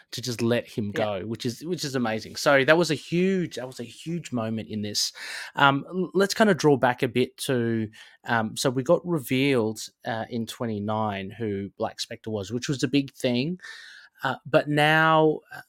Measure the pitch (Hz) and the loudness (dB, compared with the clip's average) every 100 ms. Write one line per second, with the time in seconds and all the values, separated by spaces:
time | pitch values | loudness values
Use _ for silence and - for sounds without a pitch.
0 | _ - 117 113 117 117 - - 104 101 | _ -10 -8 -2 0 0 -2 -6 -6 -2
1 | 107 95 101 113 123 117 156 175 147 131 | -2 -2 -6 -6 -6 -6 -6 -6 -4 -2
2 | 117 110 90 - 156 139 131 160 165 139 | -2 -4 -6 -2 4 6 6 6 4 0
3 | - 170 185 190 165 - 127 127 117 - | -2 0 2 0 -2 -6 -10 -10 -12 -12
4 | 156 170 - 123 113 113 101 107 104 104 | -8 -8 -6 -4 -4 -4 -6 -6 -4 -4
5 | - - - - - - 139 139 - 180 | -4 -6 -12 -12 -8 4 4 4 -2 -4
6 | 175 180 196 - 220 160 151 139 127 123 | -2 0 0 4 4 6 4 6 4 2
7 | 131 120 123 - - 127 117 113 104 110 | 0 0 -2 -2 -2 0 2 0 -2 -8
8 | - _ - 117 110 87 143 127 127 175 | -20 _ -2 0 0 -2 -2 0 2 2
9 | 180 170 117 131 139 131 107 110 - _ | 2 -4 -2 0 2 2 0 -4 -12 _
10 | - 113 110 123 110 - 117 104 104 107 | -8 -6 -6 -6 -8 -6 -6 -4 -2 -2
11 | 107 98 98 107 113 98 98 - 107 - | -2 -4 -8 -6 -4 -4 -6 -6 -6 -6
12 | - - - 107 95 117 - 135 135 143 | -10 -10 -8 -6 -6 -6 -4 -4 0 -2
13 | 139 - 131 120 143 180 - - - - | -2 -4 -2 0 -2 -4 -10 -18 -20 -20
14 | - _ 135 123 - 156 143 147 151 160 | -20 _ -6 -6 0 2 4 4 4 6
15 | 160 160 156 151 - - | 6 6 4 2 -6 -20